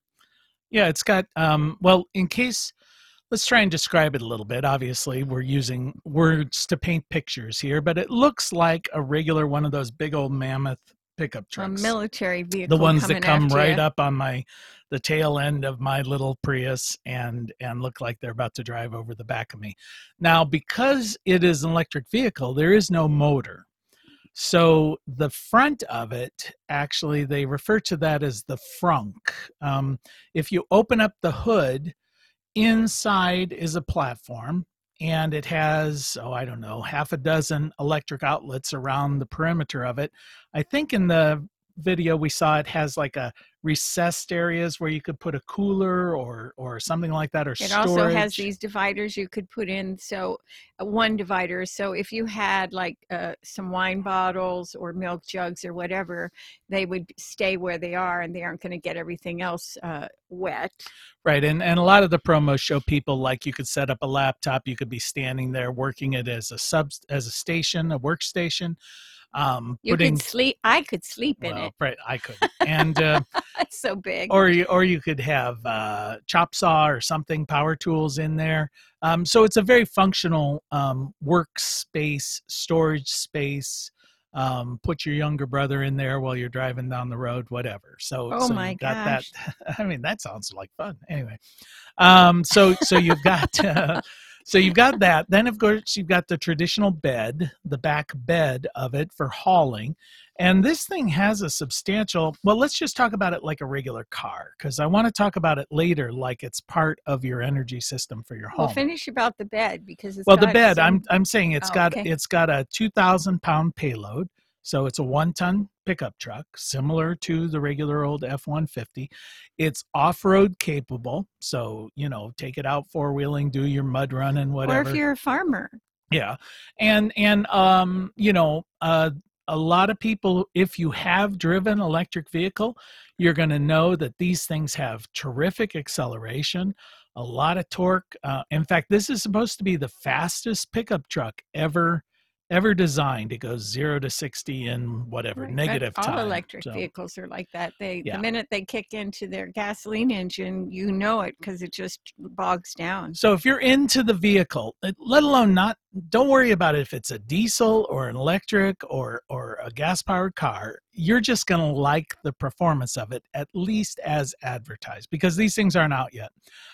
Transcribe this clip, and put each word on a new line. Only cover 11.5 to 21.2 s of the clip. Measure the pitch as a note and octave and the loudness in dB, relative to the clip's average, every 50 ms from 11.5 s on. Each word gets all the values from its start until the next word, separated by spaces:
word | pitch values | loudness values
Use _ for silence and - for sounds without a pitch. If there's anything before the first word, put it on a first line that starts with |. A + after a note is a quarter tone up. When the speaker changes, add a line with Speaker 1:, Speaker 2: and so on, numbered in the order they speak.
| - | -10
Speaker 1:
trucks. | G3 F#3+ F#3+ G3 G3 G#3 | -8 -6 -6 -4 -2 -2
Speaker 2:
military | A3+ A3+ A3 G#3 G#3+ - - G3+ F#3 F3+ F3+ F3 | -2 -2 -2 -4 -6 -6 -6 -4 -4 -4 -4 -6
vehicle | F3 F#3+ G3 F3+ C#3+ D#3+ | -6 -6 -6 0 2 4
Speaker 1:
The | D#3+ D#3+ | 4 6
ones | D#3+ D#3 D3+ - | 6 6 4 4
that | - D#3 - | 2 0 2
Speaker 2:
coming | - | 4
Speaker 1:
come | D3+ D3+ D3+ D3 | 4 4 4 4
Speaker 2:
after | C#3 C#3 | 4 4
Speaker 1:
right | C#3+ D3 D#3+ D#3 | 4 4 4 4
Speaker 2:
ya. | D#3 D3+ | 4 2
Speaker 1:
up | D#3 - - | 2 2 2
on | C#3+ C#3+ C#3 | 0 0 0
my, | C3+ C3+ C3+ B2+ B2+ - _ - - - - - - _ - | 0 -2 -4 -4 -6 -8 _ -18 -20 -20 -20 -20 -20 _ -8
the | C#3+ C3+ | -8 -6
tail | - - D#3 D#3 D#3+ D3+ D3 C#3+ | -2 -2 0 2 2 2 2 0
end | C#3 D3 D3 C#3+ C3+ | 0 0 -2 -2 -2
of | C3+ C3+ A#2+ | -4 -4 -4
my | C3+ C3+ C3+ C#3 | -4 -2 -2 -2
little | C3+ C3 C#3 C3+ C3+ C3+ C3 - - | -2 -2 -2 -2 -2 -4 -4 -4 -4
Prius | C#3+ C3+ B2+ B2+ C3+ C3 B2 - - - - - | -4 -2 -2 -2 -4 -4 -4 -4 -6 -8 -8 -10
and, | - B2+ B2 A#2+ A#2+ A#2 A#2+ A#2 G#2+ - - | -10 -8 -6 -6 -6 -8 -8 -8 -10 -12 -10
and | C3 A#2+ A#2 B2 B2+ | -10 -8 -8 -6 -6
look | B2+ - - | -8 -8 -8
like | B2 A#2+ A#2+ - | -8 -8 -8 -8
they're | - A#2+ | -10 -10
about | A2+ A#2 B2 A2 - | -6 -4 -6 -6 -6
to | - A#2 | -10 -10
drive | A#2+ A#2 A#2 A#2 A#2+ A2+ | -8 -8 -8 -8 -8 -10
over | A2+ A2+ A#2 A#2 | -10 -10 -12 -14
the | G#2 A2 | -14 -8
back | A2 B2 A2+ A2+ _ - | -8 -6 -6 -6 _ -12
of | G#2+ | -14
me. | G#2 G#2 - _ - - - - - - _ - | -14 -14 -14 _ -20 -20 -20 -20 -20 -20 _ 0
Now, | E3+ E3 E3 E3 D#3+ | 4 4 6 6 4
because | C#3+ D3+ D3+ - - - A3+ B3+ C4+ C#4+ C4+ A#3 G#3 A3 - | 2 0 -4 -4 -4 -4 0 2 2 2 2 0 -4 -6 -6